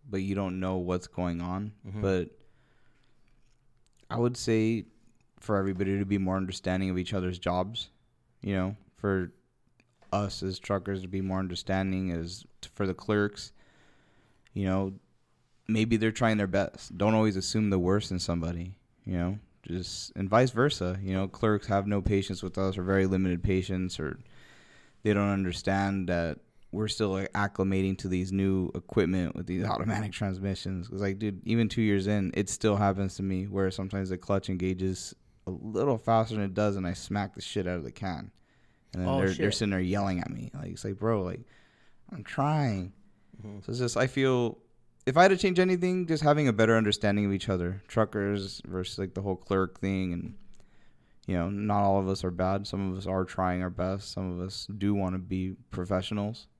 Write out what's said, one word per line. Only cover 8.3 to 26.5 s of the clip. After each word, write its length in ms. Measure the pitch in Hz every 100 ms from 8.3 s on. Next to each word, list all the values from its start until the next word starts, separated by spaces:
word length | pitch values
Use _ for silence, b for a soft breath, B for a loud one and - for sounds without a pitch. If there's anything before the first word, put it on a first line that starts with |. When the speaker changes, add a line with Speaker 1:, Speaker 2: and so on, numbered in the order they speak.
| _
Speaker 1:
you 140 | 98
know, 200 | 98 92 104 _ _
for 360 | 104 95 87 - _ _ _ _ _ _ -
us 300 | 101 101 -
as 160 | 95 92
truckers 440 | - 101 92 98
to 60 | 92
be 120 | 95
more 180 | 95 95
understanding, 720 | 95 87 - 95 95 92 95
as 320 | 85 85 95 - _
t-, 80 | -
for 120 | - 98
the 80 |
clerks, 580 | 90 - 104 104 - - b b b b b b b b b b
you 100 | -
know, 280 | 95 95 98 95 _ _ _ _ _ _ -
maybe 280 | 110 110 113
they're 160 | 110
trying 240 | 107 117 107
their 80 | 98
best. 500 | 98 95 - - 90
Don't 180 | 104
always 220 | 110 110 95
assume 320 | - 110 104
the 80 | 95
worst 320 | 90 101 101
in 80 | 90
somebody, 560 | - 85 82 85 90 98 _ _
you 100 | -
know, 240 | 90 87 104 - _ -
just, 460 | 90 85 - - -
and 120 | 95
vice 220 | 110 127
versa. 480 | 113 143 - 90 95
You 100 | 98
know, 140 | 95 95
clerks 380 | - 110 104 -
have 200 | 98 101
no 140 | 101
patience 420 | 92 101 95 92
with 140 | 92 95
us 200 | 95 95
or 40 |
very 240 | 90 98 95
limited 360 | 95 95 87
patience, 560 | 98 92 90 92 90 -
or 180 | 76 - - B B B B B B B
they 100 | 107
don't 160 | 101 101
understand 800 | 98 92 87 - 98 98 98 90
that 280 | 87 85 73 _